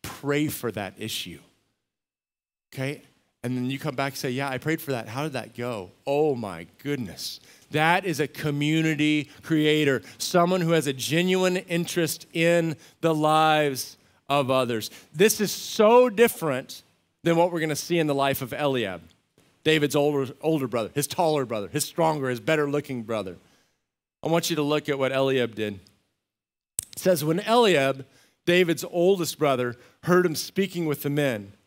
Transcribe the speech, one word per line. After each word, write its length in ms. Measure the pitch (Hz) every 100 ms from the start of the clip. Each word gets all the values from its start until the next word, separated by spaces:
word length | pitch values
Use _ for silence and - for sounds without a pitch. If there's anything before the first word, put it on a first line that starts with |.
Pray 440 | - - 143 143 147
for 240 | - 120
that 240 | 107 95 95
issue. 420 | 110 - 92 80 _ _ _ _ _ _ _ _ _ _ _ _ _
Okay? 280 | 135 135 147 _ _ _ _
And 120 | 123 127
then 140 | 123
you 100 | 139
come 160 | 151 127
back 180 | 139
and 40 | 135
say, 140 | 139
"Yeah, 180 | 127 139
I 80 | 127
prayed 240 | 151 160
for 100 | 151
that. 160 | 123 110
How 160 | 117
did 100 | 156
that 220 | 131 110 117
go?" 360 | 120 110 90 _ -
Oh 300 | 143 156 123
my 320 | 104 85 87 _
goodness. 600 | 143 143 101 - - - - - _
That 340 | 151 156 180 185
is 140 | 147
a 80 | 147
community 1000 | - 151 143 147 160 160 151 151 151 135 -
creator, 580 | - 156 151 151 143 127 - -
someone 440 | - 180 170 185
who 100 | 165
has 160 | 165 147
a 60 |
genuine 640 | 135 117 160 180 185 185 180
interest 680 | - 170 175 175 156 - -
in 440 | 165 165 170 165 147 - _
the 120 | 165
lives 840 | 160 151 156 156 151 147 127 - - _ _ -
of 220 | 143 131
others. 400 | 131 123 113 101 - -
This 260 | 151 214 214
is 100 | 208
so 580 | - - - 214 240 254
different 720 | 202 233 - 160 131 - - _ _ _ _
than 120 | 170 165
what 160 | 175
we're 80 | 170
gonna 160 | 156 143
see 240 | - 170
in 80 | 156
the 80 | 139
life 260 | 139 135
of 120 | 123
Eliab, 480 | 131 147 131 101 87 - _ _ _ _ _
David's 320 | 151 156 147 147
older, 380 | 147 143 123 -
older 260 | 156 160 123
brother, 220 | 120 101
his 140 | - 143
taller 380 | - 170 151 123
brother, 220 | 113 95
his 180 | 147 -
stronger, 440 | - 160 156 131
his 100 | 120
better 300 | 107 156 147
looking 340 | 143 139 127
brother. 340 | 110 113 95 85 _ _ _ _ _ _ _ _
I 40 | 156
want 220 | 165 165
you 60 | 156
to 80 |
look 260 | 147 151 147
at 80 | 139
what 140 | 131
Eliab 440 | 131 135 131 120 107
did. 200 | 107 98 _ _ _ _ _ _ _ _ _ - -
It 60 | -
says, 240 | 185 170
"When 180 | 151 170
Eliab, 640 | 208 240 226 156 135 135 127 _ _ _ -
David's 380 | 175 175 147 175
oldest 480 | 175 180 196 160 -
brother, 380 | 147 127 123 117 - _
heard 220 | - 180 180
him 100 | 151
speaking 500 | - - 190 175 160
with 180 | 139
the 60 | 147
men 420 | 143 143 110 101 -